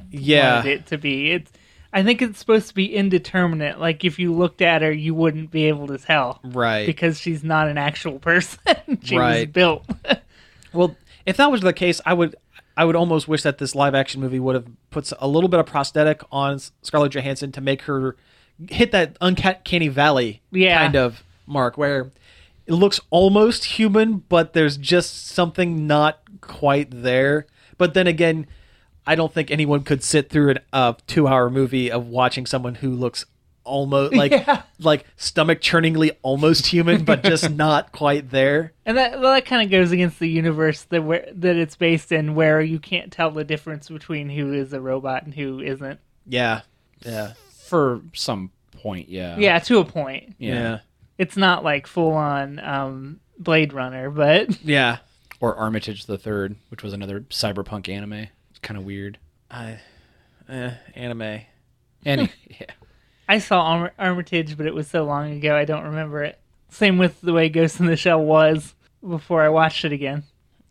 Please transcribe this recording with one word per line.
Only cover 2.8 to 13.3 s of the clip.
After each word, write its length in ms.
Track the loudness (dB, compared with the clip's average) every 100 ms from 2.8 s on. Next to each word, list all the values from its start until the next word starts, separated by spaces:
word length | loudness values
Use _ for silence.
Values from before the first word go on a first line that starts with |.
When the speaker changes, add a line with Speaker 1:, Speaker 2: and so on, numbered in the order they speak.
| -2
Speaker 2:
indeterminate. 840 | 0 2 0 0 0 0 0 -4 -4
Like, 240 | -4 -2
if 140 | -4 -2
you 140 | -2
looked 280 | 0 0 2
at 200 | 2 2
her, 100 | 2
you 220 | -2 -2
wouldn't 380 | 0 0 0 -6
be 140 | -2 0
able 220 | 0 -4
to 100 | -8
tell. 420 | 0 0 0 -4
Speaker 1:
Right. 420 | -8 0 0 2 -2
Speaker 2:
Because 340 | -2 -2 -2
she's 240 | -6 -6
not 240 | -2 0 0
an 80 | -2
actual 420 | -4 -4 -8 -6
<laughs> 0 |
person. 400 | 0 2 0 -4 0 0 0 -6
She 120 | -2 0
was 60 |
Speaker 1:
Right. 300 | 2 2 0
Speaker 2:
built. 340 | 2 2 2 -6 -8 -4
<laughs> 120 | -4 -6 _ _ _ -8
Speaker 1:
Well, 220 | 0 0 0 _ -12 -4
if 100 | 2
that 140 | 4
was 100 | 4
the 100 | 0
case, 300 | 0 0 0
I 120 | 0 0
would, 200 | 0 -4 _ _ _ 0
I 80 |
would 120 | 2 2
almost 320 | 2 0
wish 160 | 0